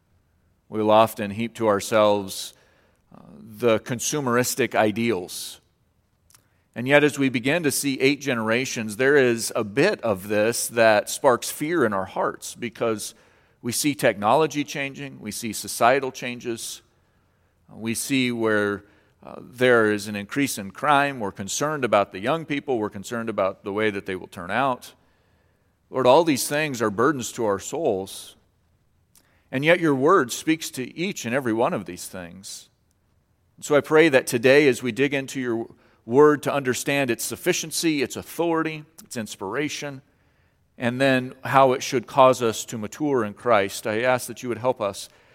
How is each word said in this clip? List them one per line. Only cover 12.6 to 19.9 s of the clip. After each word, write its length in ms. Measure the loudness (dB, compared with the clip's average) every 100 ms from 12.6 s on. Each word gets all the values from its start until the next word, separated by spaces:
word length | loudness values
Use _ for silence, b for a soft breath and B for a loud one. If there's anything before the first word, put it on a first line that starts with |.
| -10 -4 -2 -2 -8 -14 b b b b
we 100 | -6
see 220 | -2 -2
technology 680 | 2 0 2 2 2 2 -2
changing, 560 | -8 -8 -8 -10 -14 -12
we 100 | -12
see 240 | -8 -8
societal 580 | -10 -10 2 4 4 0
changes, 680 | -8 -10 -8 -8 -8 -10 -14 _ _ _ _ _ _ _ _ _
we 220 | -10 -6
see 380 | -6 -2 0 0
where, 520 | 0 0 2 0 -4 -10 b b b
uh, 120 | -20 -18
there 520 | -18 0 4 6 4